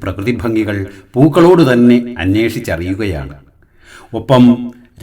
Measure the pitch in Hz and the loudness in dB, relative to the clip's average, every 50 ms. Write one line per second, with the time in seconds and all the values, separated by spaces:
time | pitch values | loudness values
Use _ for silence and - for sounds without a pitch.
0 | - 101 85 98 98 123 120 - - 117 113 110 107 104 101 101 95 95 - - | -10 -10 -10 -6 -6 -6 -4 -4 -4 -4 -4 -2 -2 -4 -4 -6 -8 -10 -12 -18
1 | - _ - 123 143 160 147 180 170 175 185 170 160 135 123 120 120 120 120 123 | -20 _ 0 2 2 2 4 4 4 4 4 2 2 2 4 4 4 4 4 2
2 | 120 - - - 82 92 98 107 117 113 117 123 - - 85 80 87 92 95 98 | 0 -4 -8 -6 -4 -2 0 0 0 -2 -4 -6 -8 -6 -6 -6 -6 -6 -6 -6
3 | 110 98 85 73 67 67 71 71 _ _ _ _ _ _ _ _ _ - - - | -6 -6 -6 -8 -10 -12 -16 -20 _ _ _ _ _ _ _ _ _ -20 -20 -20
4 | - _ - 110 110 - 135 123 123 120 120 - - - - - _ _ _ - | -18 _ -12 -8 -2 2 4 6 6 6 4 2 -2 -10 -14 -18 _ _ _ -8